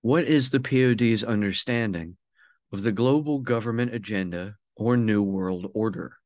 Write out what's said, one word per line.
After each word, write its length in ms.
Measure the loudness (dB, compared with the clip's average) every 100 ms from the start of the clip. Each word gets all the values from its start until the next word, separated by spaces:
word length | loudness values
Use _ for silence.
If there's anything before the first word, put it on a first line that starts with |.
What 220 | 2 2
is 240 | 4 2 4
the 120 | 0
P 220 | 2 2 4
O 80 |
D's 280 | 4 4 2
understanding 920 | 0 0 0 -2 -2 -2 -2 -4 -8 -14 _ _ _ _ _
of 100 | -4
the 80 | -2
global 500 | 0 2 2 0 -4
government 540 | -2 -2 -2 -2 -2
agenda 600 | -4 -6 -4 -4 -6 -8 -14 _
or 220 | -4 0 2
New 260 | 4 2
World 480 | 2 0 -2 -4 -6
Order? 420 | -4 -4 -4 -12 -16